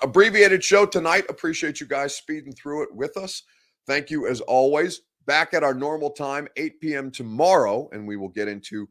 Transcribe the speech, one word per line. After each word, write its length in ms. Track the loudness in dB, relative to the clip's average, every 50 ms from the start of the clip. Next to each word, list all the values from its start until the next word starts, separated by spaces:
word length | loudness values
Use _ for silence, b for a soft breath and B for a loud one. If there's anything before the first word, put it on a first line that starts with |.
| -2
abbreviated 600 | 2 4 4 6 6 6 6 6 6 6 4 4
show 220 | 4 4 4 4
tonight. 400 | 4 2 0 0 2 0 0 0 -4
Appreciate 520 | -8 -6 -6 -6 -4 -4 -6 -6 -6 -8
you 60 | -8
guys 280 | -6 -4 -4 -4 -6 -8
speeding 380 | -10 -10 -10 -10 -10 -10 -14 -18
through 300 | -14 -12 -8 -8 -6 -8
it 100 | -8 -6
with 240 | -8 -8 -8 -6
us. 240 | -10 -10 -10 -12 -14 -16 _ _ _ _ _ _ _ _
Thank 240 | -4 -4 -4 -2 -4
you 160 | -6 -4 -4
as 120 | -4 -4 -4
always. 600 | -2 2 4 4 4 4 4 2 0 0 -4 -10 _ _ _ _ _
Back 300 | 0 0 0 0 0 0
at 80 | 0 2
our 100 | 0 0
normal 380 | -2 -4 -4 -4 -4 -4 -6
time, 360 | -6 -6 -8 -6 -6 -8 -8 -8 -8
eight 220 | -8 -8 -8 -8 _
P 140 | -6 -6 -6
M 160 | -6 -6 -8
tomorrow, 800 | -10 -10 -10 -6 -2 2 4 6 6 6 6 4 2 -2 -4 -6
and 160 | -10 -10 -8
we 100 | -8 -8
will 120 | -8 -8 -8
get 180 | -6 -6 -6
into 400 | -6 -6 -8 -12 -12 -10 -10 -10 -12